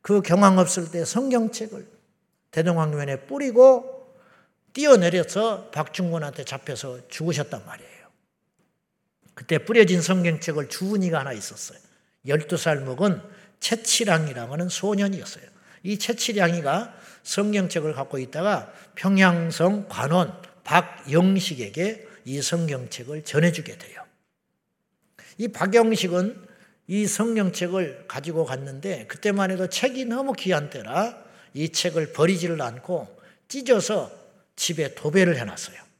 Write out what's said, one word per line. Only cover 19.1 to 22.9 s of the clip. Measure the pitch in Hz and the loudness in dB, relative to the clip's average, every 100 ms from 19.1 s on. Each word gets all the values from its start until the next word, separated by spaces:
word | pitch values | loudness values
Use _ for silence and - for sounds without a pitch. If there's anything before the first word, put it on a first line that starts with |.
| 196 190 170 165 - 175 208 202 | 6 6 4 -2 2 2 2 -6
관원 | - 135 175 147 - - _ | -6 0 2 2 -4 -20 _
박영식에게 | - 160 180 - 139 156 190 190 - 135 104 120 196 220 - - | 2 2 2 -14 0 4 4 2 -2 -6 -8 -4 -4 -4 -16 -18
이 | 127 139 | -8 -6
성경책을 | 131 170 165 131 123 | -2 -2 -2 -4 -8